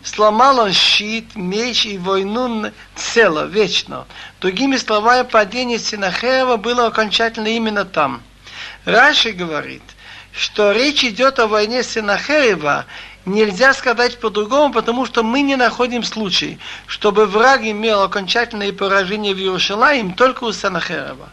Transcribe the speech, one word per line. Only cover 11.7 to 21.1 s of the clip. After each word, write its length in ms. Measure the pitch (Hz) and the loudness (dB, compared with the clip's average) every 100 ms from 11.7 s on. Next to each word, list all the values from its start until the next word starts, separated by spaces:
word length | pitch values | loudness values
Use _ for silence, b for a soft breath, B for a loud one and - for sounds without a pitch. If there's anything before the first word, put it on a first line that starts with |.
| 247 | -2
Синахерова, 1000 | 226 - 208 196 - 302 262 180 147 143 135 B B B - | -4 -4 -2 -2 0 2 2 2 0 -2 -4 B B B -4
нельзя 480 | 202 214 185 262 | 2 2 4 4
сказать 440 | 262 262 226 240 240 | 4 0 2 0 0
по-другому, 500 | 220 202 208 269 294 | -4 -2 0 2 2
потому 340 | 233 226 240 254 | 2 -2 -2 -2
что 180 | - | 0
мы 180 | 226 254 | 0 0
не 160 | 277 269 | 0 2
находим 460 | 240 226 247 240 | 0 0 -2 -2
случай, 540 | 202 - 208 - 147 - B B B | -6 -6 -2 -2 -4 -8 B B B
чтобы 400 | - 214 196 214 | -2 0 4 2
враг 380 | 202 247 269 | 4 4 4
имел 380 | 220 208 226 208 | 0 -2 0 2
окончательное 720 | 190 202 185 233 233 220 202 | 0 -2 -2 -2 -2 -4 -6
поражение 600 | 185 196 196 185 214 208 | -4 0 0 0 -4 -4
в 60 | 190 | -2
Иерусалиме 720 | 190 185 - 202 262 285 202 | -2 -2 -2 2 2 2 -2
только 320 | 180 254 254 240 | 2 2 2 -6
у 80 | |
Синахерова. 720 | 175 202 180 165 160 143 | -4 -4 -4 -6 -6 -8